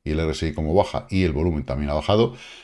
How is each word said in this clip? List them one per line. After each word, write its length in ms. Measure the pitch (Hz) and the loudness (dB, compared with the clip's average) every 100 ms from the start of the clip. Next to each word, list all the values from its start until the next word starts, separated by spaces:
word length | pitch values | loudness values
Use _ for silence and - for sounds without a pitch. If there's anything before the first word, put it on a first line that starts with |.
y 60 | 73 | -4
el 100 | 78 | -2
R 120 | 80 | -2
S 140 | 78 82 | -2 -4
I 60 | |
como 220 | 73 76 | -2 2
baja, 320 | 92 - 64 - | 2 2 -2 -2
y 140 | 98 | 0
el 100 | 90 | 2
volumen 320 | 71 87 76 | 2 0 -2
también 240 | 65 64 73 | -4 -4 -2
ha 60 | |
bajado. 400 | 73 - 107 127 - - - | -2 2 2 2 -2 -20 -20